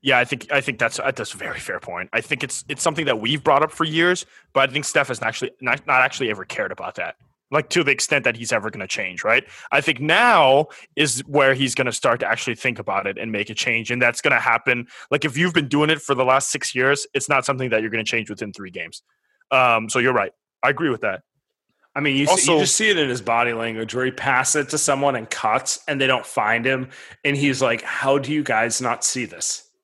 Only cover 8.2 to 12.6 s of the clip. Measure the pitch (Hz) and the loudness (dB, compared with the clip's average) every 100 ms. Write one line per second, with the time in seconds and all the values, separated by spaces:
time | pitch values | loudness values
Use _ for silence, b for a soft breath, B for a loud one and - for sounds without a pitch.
8.2 | 127 113 117 117 104 107 95 - 95 87 | 0 -2 -2 -2 -2 -8 -8 -6 -6 -4
9.2 | 107 120 - B B 139 151 131 147 175 | 2 2 0 B B 0 2 -2 2 4
10.2 | 240 208 139 135 156 B B - 147 120 | 6 6 8 6 4 B B 0 0 0
11.2 | 135 143 135 131 135 120 123 - 135 120 | -2 4 4 4 0 0 -2 0 0 0
12.2 | - 110 - 113 | 0 -2 -4 -4